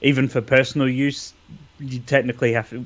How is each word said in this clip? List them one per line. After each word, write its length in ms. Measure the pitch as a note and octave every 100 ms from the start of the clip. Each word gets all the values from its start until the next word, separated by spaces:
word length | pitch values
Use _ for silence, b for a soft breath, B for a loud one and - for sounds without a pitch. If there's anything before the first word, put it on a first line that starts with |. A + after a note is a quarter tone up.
even 260 | C#3 C3+ C3
for 120 | B2+
personal 480 | A2 C3 C3 D3+ C3
use, 440 | B2+ C#3+ C#3 - - - - D3 -
you 220 | C#3 B2
technically 520 | - C#3 B2 A#2 B2
have 160 | A2+ A2
to, 140 | A#2